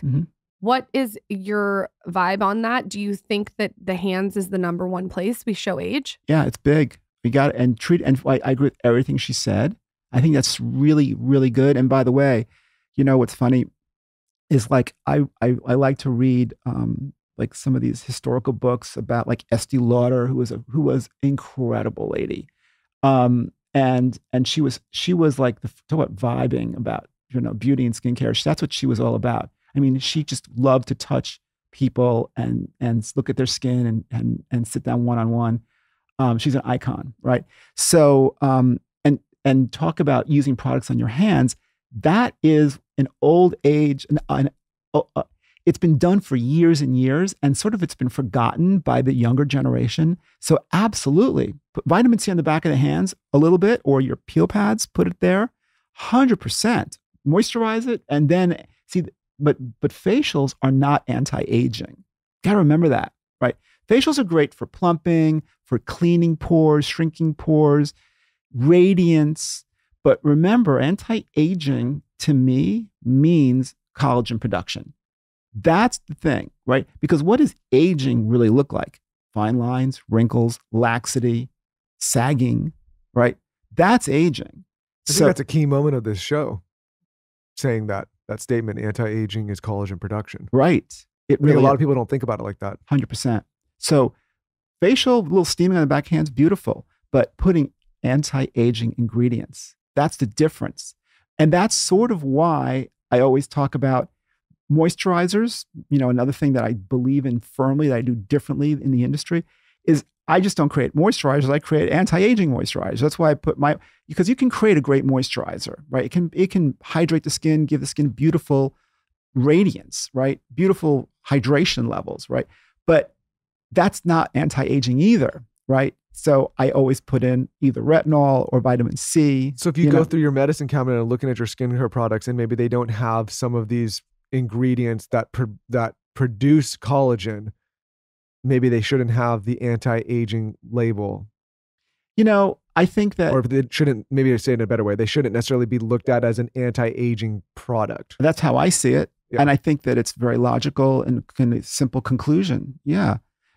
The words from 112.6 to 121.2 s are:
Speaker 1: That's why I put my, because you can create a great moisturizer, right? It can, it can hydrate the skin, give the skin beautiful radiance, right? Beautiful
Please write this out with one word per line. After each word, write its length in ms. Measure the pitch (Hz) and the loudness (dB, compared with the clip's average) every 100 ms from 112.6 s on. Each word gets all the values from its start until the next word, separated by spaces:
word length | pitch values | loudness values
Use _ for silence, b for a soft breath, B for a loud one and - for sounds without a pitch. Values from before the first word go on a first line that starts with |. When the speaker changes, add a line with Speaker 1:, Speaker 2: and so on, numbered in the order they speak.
| - - 90 113 | -4 -6 -6 -2
Speaker 1:
That's 200 | 147 - | -2 2
why 120 | 160 | 0
I 20 | |
put 240 | 147 156 - | 0 -2 -2
my, 200 | 147 151 b b - | -2 -2 b b -14
because 220 | 151 180 | -2 0
you 60 | 262 | 2
can 140 | 254 | 0
create 280 | - 214 170 | 2 2 2
a 40 | |
great 240 | 139 139 135 | 4 2 2
moisturizer, 800 | 131 135 - - - - - 147 | 0 -2 -6 -8 -8 -12 -14 -8
right? 160 | 131 127 | -6 -2
It 60 | |
can, 180 | 175 170 | -2 -2
it 200 | 156 185 | 0 0
can 260 | 196 151 - | 2 0 -2
hydrate 400 | - 165 165 160 | -6 -2 0 0
the 60 | 147 | -2
skin, 360 | - 160 156 147 | -4 0 0 2
give 160 | 151 | -2
the 60 | 135 | -4
skin 220 | - 147 | -2 -2
beautiful 640 | 110 156 165 - 139 135 _ _ _ _ _ _ | 0 0 0 0 0 0 _ _ _ _ _ _
radiance, 760 | 131 131 165 196 - - - - | -2 2 4 2 -2 -10 -14 -10
right? 260 | 127 135 - _ | -4 -2 -4 _
Beautiful 560 | 123 190 185 156 139 - _ | -2 0 0 0 -2 -4 _